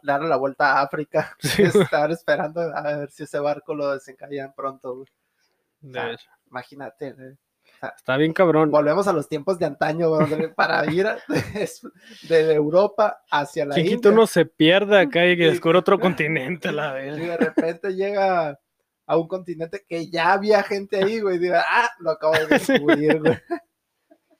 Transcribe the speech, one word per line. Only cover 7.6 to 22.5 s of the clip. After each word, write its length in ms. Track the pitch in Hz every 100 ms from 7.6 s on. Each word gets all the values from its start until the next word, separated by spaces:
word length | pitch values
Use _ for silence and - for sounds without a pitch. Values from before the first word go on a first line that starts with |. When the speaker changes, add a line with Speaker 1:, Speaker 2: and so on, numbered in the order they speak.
| _ _
Speaker 1:
sea, 100 | - -
Speaker 2:
Está 200 | - 131
bien 160 | 160
cabrón. 360 | 160 185 156 156
Speaker 1:
volvemos 360 | 147 147 165 202
a 60 |
los 140 | 170 143
tiempos 300 | 151 143 185
de 80 | 160
antaño, 440 | - 156 160 165
güey, 200 | 156 156
donde 200 | 156 160
Speaker 2:
<laughs> 60 | -
Speaker 1:
para 300 | 160 151 151
ir 160 | 165 208
a-, 100 | 226 -
<laughs> 280 | 294 98 202
es 260 | 185 - - - - 226 156
de 240 | 160 156
Europa 720 | 151 147 175 202 - 208 - -
hacia 340 | 147 143 - 143
la 80 |
Speaker 2:
Quien 140 | 156 165
quita 80 | 240 220
Speaker 1:
India. 20 |
Speaker 2:
uno 160 | 220 220
se 180 | 180 151
pierde 540 | - 156 185 202 208
acá 260 | 160 160 175
y 100 | 175
que 100 | 165
Speaker 1:
Sí. 40 |
Speaker 2:
descubre 300 | 151 165 170
otro 200 | 180 196
continente, 720 | 185 175 151 160 131 175 -
la 200 | 151 147
Speaker 1:
<laughs> 120 | 135
Y 60 | 135
Speaker 2:
verga. 160 | 151 170
Speaker 1:
de 120 | 165
repente 580 | 165 - 160 170 202 190
llega 640 | 196 202 196 180 156 143 _ _ _ _ -
a 60 | 151
un 100 | 165
continente 560 | 185 175 165 165 196 -
que 220 | 170 160
ya 240 | 170 165
había 300 | 202 208 208
gente 380 | 202 202 196 202
ahí, 200 | 196 226
güey, 160 | 202 180
y 20 |
diga, 240 | 180 170 156
"Ah, 240 | 180 180 -
lo 120 | 165
acabo 220 | 160 156
de 60 | 156
Speaker 2:
<laughs> 200 | 156